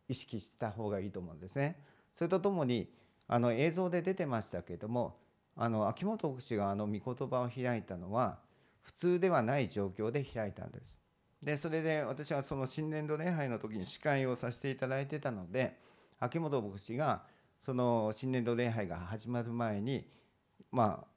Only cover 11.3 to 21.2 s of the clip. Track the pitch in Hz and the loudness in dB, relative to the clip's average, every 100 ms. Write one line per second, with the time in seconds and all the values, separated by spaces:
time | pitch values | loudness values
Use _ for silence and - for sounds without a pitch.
11.3 | - 143 147 165 160 160 151 135 143 143 | -8 -4 -2 0 0 2 2 0 -4 -2
12.3 | 143 135 139 127 - 156 156 151 151 175 | -2 -2 -2 -2 -2 -2 -2 -2 -2 0
13.3 | 165 135 113 110 107 90 - 151 139 131 | 0 0 -2 -4 -6 -6 -2 2 4 2
14.3 | 123 123 - 139 131 131 135 139 151 143 | 0 -4 -4 -4 -2 -2 -2 -2 -2 -4
15.3 | 104 87 123 123 - - - - - 120 | -4 -2 0 0 -2 -20 -20 -16 -4 -2
16.3 | 165 156 135 104 98 - 120 147 92 - | 0 0 0 -2 -6 -6 0 2 0 -4
17.3 | - _ _ - 123 123 117 107 107 131 | -20 _ _ -4 2 4 4 2 0 0
18.3 | 127 117 117 120 113 92 85 87 110 113 | 2 2 2 2 2 -2 -4 -6 -6 -4
19.3 | 120 117 117 117 101 117 127 - - _ | -4 -2 -2 0 0 0 -2 -4 -20 _
20.3 | _ _ _ - 127 107 76 - _ | _ _ _ -2 2 4 2 -10 _